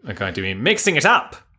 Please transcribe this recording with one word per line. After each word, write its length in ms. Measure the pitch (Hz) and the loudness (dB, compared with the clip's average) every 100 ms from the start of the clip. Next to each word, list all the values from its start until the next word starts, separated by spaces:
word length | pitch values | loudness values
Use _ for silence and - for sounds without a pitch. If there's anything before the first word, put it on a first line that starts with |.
| - | -12
We're 80 | |
going 220 | 101 98 92 | -6 -6 -4
to 60 | |
be 100 | 95 | -4
mixing 420 | 95 143 - 208 160 | -2 0 2 2 2
it 100 | 185 | 4
up. 300 | 247 - - _ | 2 0 -14 _